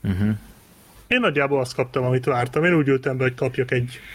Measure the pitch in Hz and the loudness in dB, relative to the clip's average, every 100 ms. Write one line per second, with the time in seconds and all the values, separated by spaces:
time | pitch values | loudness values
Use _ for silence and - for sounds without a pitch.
0 | 104 92 104 107 - - - - - - | -4 0 0 -2 -8 -20 -20 -20 -20 -14
1 | - 247 226 147 139 139 127 - 127 139 | -2 0 2 2 2 0 -2 -4 -4 -2
2 | 127 127 127 123 123 - 170 170 135 135 | 0 0 0 0 0 0 2 4 4 2
3 | 135 131 131 127 135 127 127 131 123 - | 0 0 -2 0 -4 -2 -2 0 -2 -8
4 | - | -18